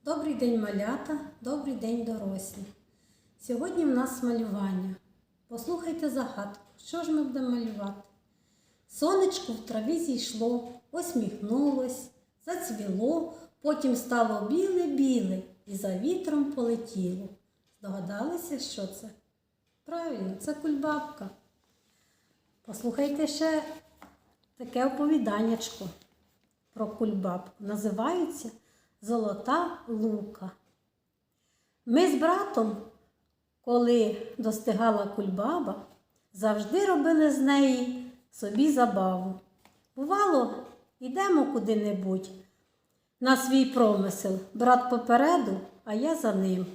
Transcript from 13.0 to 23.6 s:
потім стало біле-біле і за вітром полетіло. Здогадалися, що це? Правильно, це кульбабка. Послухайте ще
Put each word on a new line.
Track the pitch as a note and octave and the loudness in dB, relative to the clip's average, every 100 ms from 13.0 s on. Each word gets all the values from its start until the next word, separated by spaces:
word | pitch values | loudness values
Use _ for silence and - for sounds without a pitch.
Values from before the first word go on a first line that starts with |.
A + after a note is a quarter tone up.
| A#3+ E4 - - - _ | 2 2 -2 -10 -20 _
потім | C#4+ D4 C4 A#3+ | -2 0 2 0
стало | - A#3+ A3 G#3 G#3 | 0 2 2 2 0
біле-біле | D#4+ G4 F4+ E4 C4+ C4+ B3 F#3+ F#3 - - - | 2 2 2 0 2 4 4 0 -4 -8 -20 -12
і | G3 | -6
за | G3+ F#3 | -4 -2
вітром | B3+ F#4 E4 D4 | -2 -2 0 0
полетіло. | C#4 - A#3 A3+ - F#3+ F3+ F#3 G3 - _ _ _ _ | 0 -2 -2 -2 -4 -4 -4 -4 -10 -16 _ _ _ _
Здогадалися, | G3+ G3 F3 G3+ C#4 F4 - C#4+ | -10 -8 -6 -6 -6 -6 -6 -8
що | - - F#3+ | -8 -8 -10
це? | - A3 - _ _ _ _ _ _ | -10 -18 -20 _ _ _ _ _ _
Правильно, | - E4+ E4 A3+ F#3+ F#3+ | -10 -8 -6 -6 -6 -6
це | - | -8
кульбабка. | D4 D#4+ C#4 D4+ D4+ D4+ - G3 - _ _ _ _ _ _ _ _ _ _ _ _ | -6 -2 -2 -2 -4 -6 -12 -14 -16 _ _ _ _ _ _ _ _ _ _ _ _
Послухайте | - - A#3+ B3 C#4+ C#4+ D4+ | -16 -6 -4 -2 -2 0 -2
ще | - D#4+ D#4 | 0 0 0